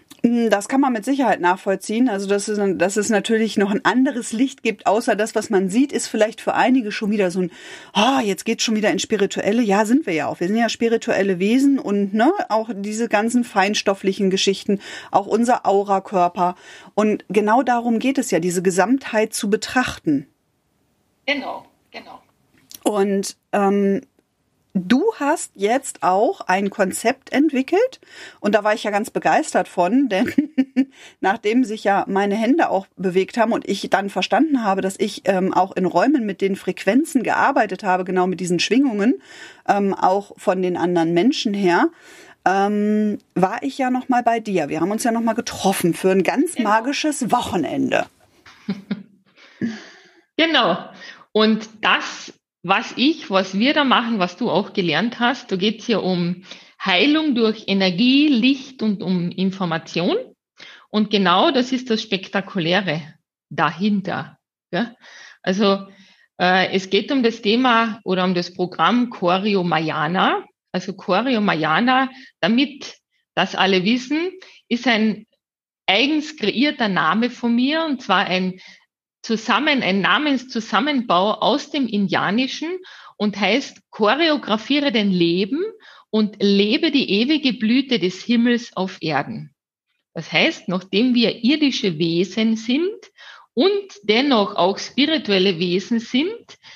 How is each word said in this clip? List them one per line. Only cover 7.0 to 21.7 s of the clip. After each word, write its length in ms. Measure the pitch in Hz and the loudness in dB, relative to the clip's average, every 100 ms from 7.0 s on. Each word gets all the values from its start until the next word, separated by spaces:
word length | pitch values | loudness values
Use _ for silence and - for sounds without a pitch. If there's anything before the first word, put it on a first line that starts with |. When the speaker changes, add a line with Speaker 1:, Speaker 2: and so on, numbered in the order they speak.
| 202 | -2
Speaker 1:
wieder 200 | 214 180 | 0 2
so 100 | 190 | 0
ein, 100 | 175 - - - - | -2 -6 -18 -20 -4
„Ah, 280 | 202 233 269 | 2 4 4
jetzt 240 | 208 185 | 0 -2
geht's 200 | - 226 | -2 -2
schon 120 | - 214 | 0 0
wieder 140 | 208 | 0
ins 120 | 190 | 0
Spirituelle.“ 600 | - 208 196 - 190 233 | -2 0 0 0 0 0
Ja, 220 | 214 196 | 2 2
sind 220 | 214 269 254 | 4 2 2
wir 80 | |
ja 120 | 160 127 | -2 -2
auch. 140 | - | -2
Wir 80 | 175 | -2
sind 80 | 226 | 0
ja 120 | 220 | -2
spirituelle 680 | - 233 226 233 - 196 175 | 0 0 0 0 0 0 0
Wesen 400 | 202 262 277 269 | 2 4 4 2
und, 360 | - 202 196 | 0 -2 0
ne, 180 | 214 262 403 - | 2 2 2 -2
auch 220 | 220 220 | -2 -4
diese 340 | 196 202 214 233 | -8 -8 -4 -2
ganzen 360 | 208 226 247 | 0 0 0
feinstofflichen 840 | 233 202 196 208 208 196 196 196 190 | 0 0 0 0 -2 0 -2 0 0
Geschichten, 500 | 190 196 196 - 196 - - - | 2 0 0 -2 -2 -4 -18 -2
auch 160 | - 196 | -2 0
unser 400 | 220 240 233 185 | 0 2 0 2
Aurakörper. 880 | 202 202 190 - 190 180 190 180 - - - - | 0 2 -2 0 0 0 0 -2 -4 -16 -20 -6
Und 300 | - 214 202 - | -2 0 -2 -2
genau 340 | 202 208 240 | 0 4 2
darum 360 | 247 240 233 226 | 2 0 0 0
geht 200 | 254 269 | 0 -2
es 120 | - | -2
ja, 100 | 170 | -2
diese 220 | 175 175 | 0 0
Gesamtheit 720 | 185 175 185 269 - 220 220 | 0 2 2 0 0 -2 -2
zu 160 | - 208 | -2 -2
betrachten. 760 | 220 - 254 247 - 160 139 - _ _ _ _ _ _ _ _ _ - | -2 0 -2 -2 -4 -2 -2 -4 _ _ _ _ _ _ _ _ _ -6
Speaker 2:
Genau, 400 | 285 190 - - | -6 -6 -12 -18